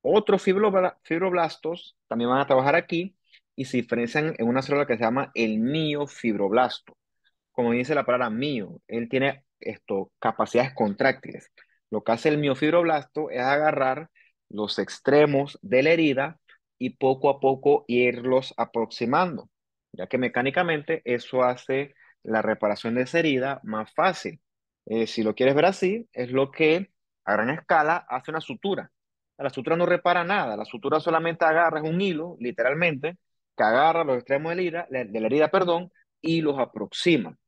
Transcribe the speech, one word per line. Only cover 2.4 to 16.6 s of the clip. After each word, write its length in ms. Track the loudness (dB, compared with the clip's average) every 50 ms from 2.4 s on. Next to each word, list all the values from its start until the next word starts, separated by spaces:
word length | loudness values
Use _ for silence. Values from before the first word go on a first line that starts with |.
a 60 | 2
trabajar 300 | 4 4 4 4 4 2
aquí 400 | 2 2 _ -4 -4 -4 -4 _ _ _ _ _ -20 _ _ _
y 80 | -12 -10
se 140 | -2 -2 -2
diferencian 580 | -2 0 -2 -2 -2 -2 -2 -2 -2 -2 -2 -2
en 80 | -2
una 160 | 0 0 0 0
célula 240 | 0 0 0 2
que 100 | 0 0
se 60 | 0 0
llama 300 | 0 0 0 -2 -4 _
el 240 | -2 -2 0 0 0
miofibroblasto. 1400 | 0 0 0 -2 -2 -2 -2 -4 -6 -8 -10 -6 -2 -2 -2 0 0 0 2 2 2 2 0 -8 _ -20 -20 _ _ _ _ _ _ _ _ _ _ _
Como 220 | _ -2 0 0 0
dice 220 | 0 0 0 0
la 100 | -2 0
palabra 240 | 0 0 0 0 -2
mio, 520 | -2 -4 -4 -2 -4 -4 -6 -8 -12 -18 _
él 220 | _ -6 -6 -6 -2
tiene 360 | 0 0 0 0 -2 -4 _ _ _ _
esto, 540 | -10 -10 -10 -10 _ _ -4 -4 -4 -6 _ _
capacidades 540 | -2 -2 0 0 -2 0 2 0 0 0 0
contráctiles. 760 | -2 -2 -2 0 0 0 0 0 0 -6 -16 -16 -16 -18 _ _ _ _ _ _ _ _ _
Lo 140 | -8 -6 -2
que 80 | -2 -2
hace 160 | 0 2 0
el 100 | 0 2
miofibroblasto 920 | 0 0 0 0 0 2 2 2 2 2 0 -2 -4 _ _ -8 -8 -6
es 100 | -6 -4
agarrar 680 | 0 0 0 2 2 2 2 2 0 0 0 -2 -6 -14 _ _ _ _ _ _ _ _
los 300 | -6 -6 -6 -4 -2 -4
extremos 800 | -4 -6 -6 -6 _ 4 6 6 6 6 4 0 -2 -2 -8 -16 -8
de 200 | 0 2 2 4
la 80 | 4
herida 480 | 4 4 4 2 2 0 -2 -4 -6 _ _ _ -20 _